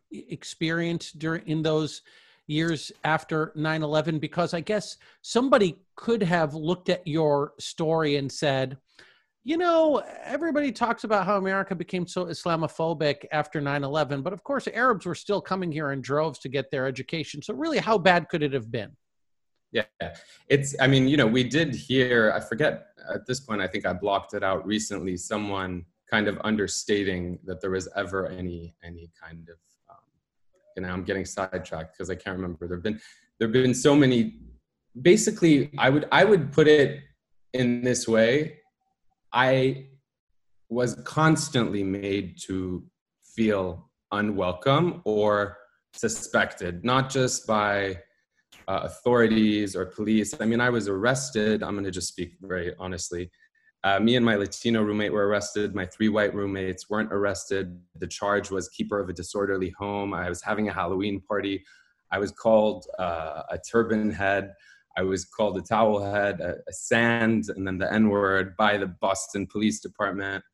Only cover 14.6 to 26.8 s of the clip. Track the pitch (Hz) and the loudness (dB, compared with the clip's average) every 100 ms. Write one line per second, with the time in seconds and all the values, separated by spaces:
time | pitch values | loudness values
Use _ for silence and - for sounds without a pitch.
14.6 | - 220 254 202 180 156 - 202 - 190 | -4 0 2 2 -2 -6 -2 -2 -2 -4
15.6 | 180 151 147 139 123 147 160 131 139 139 | -2 -2 -2 -4 0 0 0 -4 -6 -4
16.6 | 131 139 131 131 131 165 143 147 - 247 | -2 -2 -2 -4 -6 -6 -6 -10 -8 -4
17.6 | 320 262 214 220 185 175 156 170 147 135 | -2 0 2 4 6 4 2 -2 0 -2
18.6 | 110 117 101 - _ _ _ _ _ _ | -4 -6 -6 -14 _ _ _ _ _ _
19.6 | _ 117 - - 82 82 - - - 139 | _ -4 -4 -6 -10 -12 -20 -10 0 0
20.6 | 139 - 135 135 131 151 113 123 123 143 | 2 2 4 6 6 4 4 4 2 2
21.6 | 160 110 - 131 127 120 107 98 - 113 | 0 -2 0 2 4 4 4 2 -4 0
22.6 | 147 - - - - 104 - 127 - 104 | 0 0 -10 -18 -10 -8 -6 -8 -4 -4
23.6 | 92 104 92 90 101 98 - 104 98 92 | -2 -2 -2 -2 0 -2 -2 -4 -2 -2
24.6 | 92 104 107 101 92 90 - 107 104 98 | -2 -4 -2 -6 -6 -6 -4 -4 -4 -6
25.6 | 92 90 85 _ - 113 104 95 107 107 | -6 -8 -12 _ -2 0 0 -2 -2 0
26.6 | 95 - | -2 -4